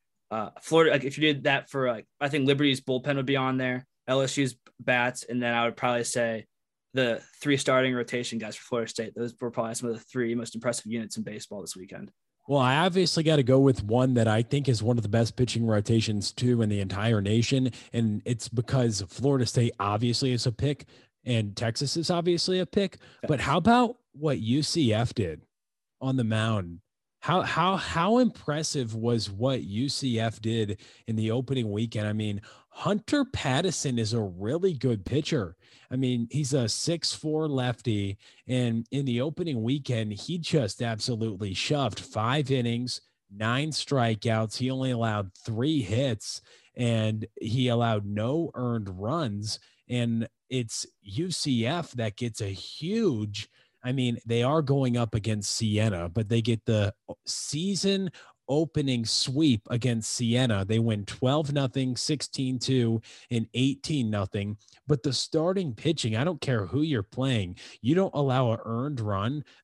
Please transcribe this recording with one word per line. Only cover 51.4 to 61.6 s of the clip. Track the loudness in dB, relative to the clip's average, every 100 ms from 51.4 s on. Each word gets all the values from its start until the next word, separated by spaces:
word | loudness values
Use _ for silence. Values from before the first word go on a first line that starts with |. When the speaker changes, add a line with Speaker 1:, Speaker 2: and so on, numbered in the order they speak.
| 0 0 0
Speaker 2:
F | -2 -4
that | -6 -6 -4
gets | -6 -4
a | -6
huge, | -8 -12 -10 -4 0 2 0 -2 -6 -12 _ _ _
I | -4
mean, | 0 0 -2 0
they | 2
are | 4 2
going | 2 2 2 2
up | 0 -2
against | 0 -2 -2 -2
Siena, | 2 2 2 0 -2
but | -2 0
they | 2
get | 2 0 2
the | 2 2 -2 -14 -14 -10
season | -8 -6 -4 -2 0 0 0 -2 -8 -20 _ -2
opening | 0 2 0 0 0
sweep | 0 0 0 2 4 4 0
against | -2 0 0 -2
Siena. | -2 2 2 2 2 2
They | 2
win | 2 0 -4
twelve | -2 0 2 0
nothing, | 0